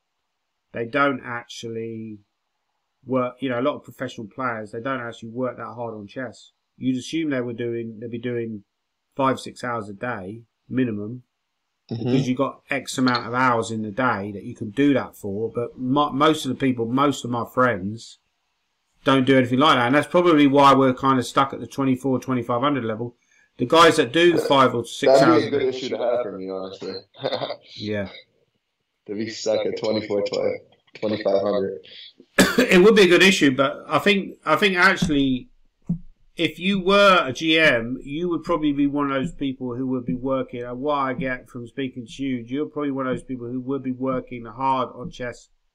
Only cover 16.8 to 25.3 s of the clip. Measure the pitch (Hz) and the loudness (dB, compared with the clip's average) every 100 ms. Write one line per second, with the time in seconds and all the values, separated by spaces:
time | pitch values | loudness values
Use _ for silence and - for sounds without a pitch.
16.8 | 113 127 143 135 120 120 107 - 127 101 | -2 2 2 0 -4 -6 -4 0 0 0
17.8 | 95 117 - - _ _ _ _ _ _ | -6 -10 -14 -20 _ _ _ _ _ _
18.8 | _ _ - 135 127 131 120 123 151 135 | _ _ 2 2 4 4 4 2 4 4
19.8 | 120 147 143 175 175 151 143 139 139 131 | 4 2 2 2 4 6 6 8 8 8
20.8 | 135 127 135 131 117 - 131 110 117 - | 4 2 2 2 0 -2 -2 -4 -10 -2
21.8 | 135 123 135 127 - 127 117 120 139 139 | 0 0 0 -2 -2 -4 -2 -2 0 -2
22.8 | 113 107 120 - _ _ _ _ 127 160 | -4 -6 -8 -12 _ _ _ _ 2 6
23.8 | 165 - 123 156 175 151 - 139 127 117 | 8 6 2 4 4 4 2 4 4 2
24.8 | 117 - 139 135 139 | -6 0 6 6 6